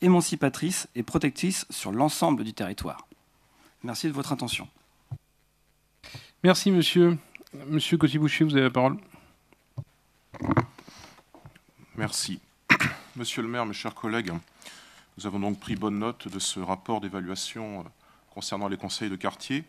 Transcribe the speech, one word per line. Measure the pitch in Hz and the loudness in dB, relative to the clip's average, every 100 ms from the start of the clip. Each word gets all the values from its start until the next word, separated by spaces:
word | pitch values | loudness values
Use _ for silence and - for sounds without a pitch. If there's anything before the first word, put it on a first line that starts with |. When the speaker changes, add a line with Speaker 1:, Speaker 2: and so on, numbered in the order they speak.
Speaker 1:
émancipatrice | 180 180 - 156 139 - 160 185 - 120 | 6 6 6 2 0 0 -4 -2 -6 -6
et | |
protectrice | 113 160 147 - 180 185 - | -2 0 0 0 -2 -2 -6
sur | - 101 | -8 -4
l'ensemble | 107 151 - 170 127 | 0 0 2 2 2
du | 110 | 0
territoire. | 107 95 104 85 - - - _ _ _ _ _ _ | -4 -6 -6 -8 -10 -16 -20 _ _ _ _ _ _
Merci | 123 110 160 | -10 -4 -4
de | |
votre | 135 - | -4 -4
attention. | 131 117 - - _ _ _ - - _ _ _ _ _ _ _ _ - - - _ | -4 -4 -6 -8 _ _ _ -14 -14 _ _ _ _ _ _ _ _ -20 -18 -20 _
Speaker 2:
Merci, | 175 175 202 | 4 6 6
monsieur. | 185 151 175 170 165 - - - 139 143 | 4 6 6 6 6 -4 -20 -20 -16 -2
Monsieur | 156 - 165 | -2 2 4
Coty-Boucher, | 156 151 151 - | 4 4 2 4
vous | 160 | 4
avez | 139 | 6
la | 131 | 4
parole. | 127 127 185 - - - _ _ _ _ - - _ _ _ _ - - - - - - - - - _ - - - _ _ - - | 4 2 2 -8 -20 -20 _ _ _ _ -14 -14 _ _ _ _ -8 0 2 2 -6 -20 -20 -20 -20 _ -20 -20 -20 _ _ -18 -6
Speaker 3:
Merci. | 107 - - 92 _ _ - | -4 -2 -4 -6 _ _ 0
<clears throat> | - - - - 131 | 2 2 -4 -14 -10
Monsieur | 117 - | -6 -4
le | 113 | -4
maire, | 120 | -2
mes | 113 | -4
chers | 101 113 | -4 -8
collègues, | - 113 113 95 85 - _ - - - - _ - | -6 -2 0 0 -4 -8 _ -20 -20 -20 -20 _ -10
nous | 101 | -6
avons | 98 | -2
donc | 101 98 | -2 -4
pris | - 107 | -4 -2
bonne | 107 104 | -2 0
note | 113 117 101 | -2 -4 -10
de | 95 | -6
ce | - 95 | -6 -6
rapport | 92 95 - 110 | -4 -6 -2 -4
d'évaluation, | 98 95 90 95 - 117 107 101 | -4 -8 -8 -8 -8 -10 -10 -10
euh, | 85 _ _ _ _ | -12 _ _ _ _
concernant | 101 - 101 101 | -12 -8 -4 -4
les | 95 | -4
conseils | 95 - 110 | -6 -6 -6
de | |
quartier. | 95 98 - - 135 | -4 -4 -6 -6 -6